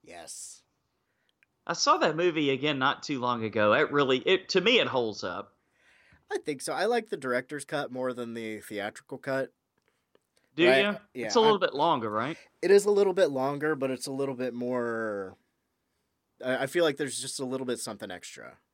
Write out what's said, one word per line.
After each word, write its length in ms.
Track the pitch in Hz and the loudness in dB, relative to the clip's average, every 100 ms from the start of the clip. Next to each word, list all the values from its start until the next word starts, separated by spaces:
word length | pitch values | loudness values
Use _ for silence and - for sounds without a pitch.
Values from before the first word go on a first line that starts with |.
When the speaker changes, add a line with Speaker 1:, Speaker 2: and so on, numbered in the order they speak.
Speaker 1:
Yes. 580 | - 87 80 - - - _ _ _ _ _ _ _ _ _ _ - | -20 -18 -16 -14 -16 -18 _ _ _ _ _ _ _ _ _ _ -8
Speaker 2:
I 60 | |
saw 240 | 170 - 320 | 0 4 4
that 180 | 226 156 | 4 2
movie 340 | 180 160 143 | 2 2 0
again 280 | 135 147 139 | 0 0 0
not 240 | 131 - | 0 -2
too 160 | - 139 | -4 -4
long 240 | 123 120 | -2 -2
ago. 300 | 110 107 104 | -2 2 4
It 180 | 117 156 | 4 4
really, 280 | 143 135 131 | 2 2 2
it, 300 | 151 185 - | 2 0 2
to 120 | 190 | 0
me, 180 | 185 240 | 4 2
it 80 | 131 | 2
holds 360 | 123 117 101 | 0 -2 -4
up. 300 | 98 90 101 _ _ _ _ _ _ _ _ | -8 -8 -12 _ _ _ _ _ _ _ _
Speaker 1:
I 60 | 403 | -8
think 240 | - 139 | -6 -8
so. 120 | - | -6
I 120 | 147 196 | -2 0
like 240 | 240 226 | 0 -2
the 80 | 170 | -8
director's 480 | 131 123 127 147 - | -2 -2 -2 -12 -6
cut 260 | 151 139 | -6 -4
more 220 | 127 127 | -4 -4
than 200 | 123 117 | -4 -8
the 260 | 117 113 107 | -8 -8 -8
theatrical 560 | - 104 101 - _ 135 | -8 -6 -6 -8 _ -12
cut. 340 | - 135 131 _ _ _ _ _ _ _ _ _ _ 127 | -4 -4 -4 _ _ _ _ _ _ _ _ _ _ 2
Speaker 2:
Do 80 | |
Speaker 1:
Right? 140 | 175 135 | 6 6
Speaker 2:
ya? 160 | 202 202 _ | 4 -2 _
Speaker 1:
Yeah, 120 | - - | -10 0
Speaker 2:
It's 100 | 240 | 4
a 60 | |
little 160 | 220 202 | 6 4
Speaker 1:
I 80 | 175 | 0
Speaker 2:
bit 60 | 139 | 2
longer, 340 | 160 147 110 | 2 2 0
right? 280 | 107 127 165 - _ | -2 -2 -6 -16 _
Speaker 1:
It 100 | 175 | 6
is 140 | 202 202 | 6 6
a 60 | |
little 220 | 202 202 | 4 4
bit 180 | 185 170 | 4 2
longer, 440 | 135 135 143 151 151 | 2 -2 -2 -2 -2
but 160 | 131 | -2
it's 160 | 123 - | -4 -6
a 40 | |
little 240 | 135 139 123 | -4 -4 -4
bit 180 | 127 | -6
more, 840 | 120 123 123 117 113 110 101 95 95 _ _ _ _ _ _ _ _ _ _ | -4 -4 -2 -2 -2 -4 -4 -8 -12 _ _ _ _ _ _ _ _ _ _
I, 200 | 127 127 | -4 -2
I 20 | 135 | 0
feel 160 | 175 | 2
like 140 | 165 139 | 2 2
there's 220 | 143 - | -4 -6
just 200 | 131 - | -8 -6
a 60 | 131 | -6
little 200 | 131 127 | -4 -4
bit 140 | 120 | -4
something 300 | - 104 104 | -6 -10 -10
extra 480 | 90 - - 58 67 _ | -12 -14 -16 -18 -20 _